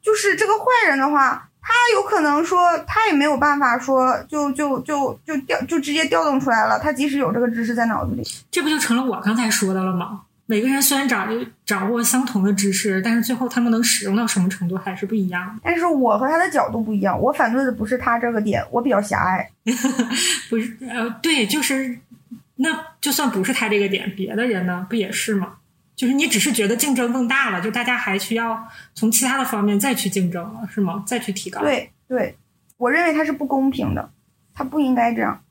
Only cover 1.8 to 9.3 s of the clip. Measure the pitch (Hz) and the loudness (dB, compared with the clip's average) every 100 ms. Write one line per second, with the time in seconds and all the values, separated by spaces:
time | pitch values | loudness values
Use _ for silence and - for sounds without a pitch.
1.8 | 480 403 403 403 302 294 330 359 349 330 | 4 2 2 2 2 2 2 4 4 2
2.8 | - 427 440 294 294 269 285 285 269 247 | -2 0 2 4 2 2 2 2 2 2
3.8 | 254 262 254 - - 302 285 269 294 262 | 2 2 4 0 -2 -2 -2 0 -2 -2
4.8 | 262 285 269 - - 302 - - - 330 | -2 -2 -2 -4 -6 -6 -2 -4 0 -2
5.8 | 285 294 330 330 311 269 269 226 214 214 | 0 -2 2 2 2 0 2 2 2 2
6.8 | 302 254 285 277 254 233 240 233 233 233 | 0 0 0 0 0 0 0 0 -2 0
7.8 | 233 214 - - 113 - _ - 302 302 | 0 0 -2 -4 -6 -12 _ -2 0 0
8.8 | - 233 262 190 202 | 2 0 0 -2 -2